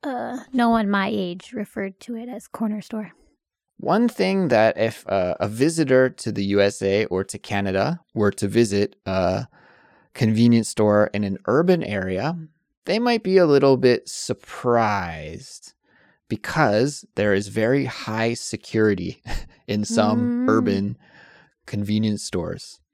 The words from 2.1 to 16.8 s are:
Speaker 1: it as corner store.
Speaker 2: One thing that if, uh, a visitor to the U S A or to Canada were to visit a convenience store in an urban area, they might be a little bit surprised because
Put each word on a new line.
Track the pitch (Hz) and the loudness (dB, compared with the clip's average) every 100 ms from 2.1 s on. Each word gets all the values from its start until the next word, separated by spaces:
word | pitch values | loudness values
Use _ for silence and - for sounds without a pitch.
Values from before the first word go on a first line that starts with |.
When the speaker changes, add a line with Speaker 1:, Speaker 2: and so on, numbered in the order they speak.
| 233 | -14
Speaker 1:
it | 240 | -12
as | 247 - | -14 -16
corner | - 226 214 | -6 -4 -4
store. | - 226 208 _ _ _ _ _ _ _ | -8 -12 -12 _ _ _ _ _ _ _
Speaker 2:
One | - 196 240 | -2 2 0
thing | - 190 190 175 | 0 0 0 2
that | 117 110 - | 4 4 2
if, | 110 - - | -2 -4 -4
uh, | 98 90 - | -2 0 -2
a | 101 | -4
visitor | 110 147 165 143 131 131 | 0 0 2 4 4 4
to | - - | 0 -8
the | 107 98 101 | -4 0 4
U | |
S | 101 - | 2 2
A | 98 101 104 | 0 0 0
or | 92 95 | -4 -4
to | - | -10
Canada | - 101 98 95 117 170 _ | -6 -4 -2 0 0 -2 _
were | - 104 | 0 0
to | 98 101 | 0 0
visit | 110 117 101 101 _ - | 2 2 2 -2 _ -4
a | 95 90 95 120 _ _ _ _ _ _ | 0 0 0 -6 _ _ _ _ _ _
convenience | - 110 110 120 117 110 | -2 0 4 4 4 2
store | - 104 104 107 | 0 2 4 2
in | 101 101 | 0 -4
an | 98 - | -4 0
urban | 127 180 175 | 2 4 2
area, | - 104 92 92 131 170 160 _ _ _ - | 0 -4 -4 -4 -4 -6 -12 _ _ _ -6
they | 208 | -2
might | 240 233 | 0 0
be | 185 190 | 2 4
a | 170 | 6
little | 139 135 127 | 6 6 4
bit | 127 120 - | 4 2 -2
surprised | - - 117 - - 123 117 110 101 90 80 76 80 - - - _ _ _ _ _ _ | -12 -8 -8 -10 -6 0 2 2 0 -4 -8 -12 -14 -16 -20 -20 _ _ _ _ _ _
because | 110 - 160 135 104 | -8 -4 0 2 4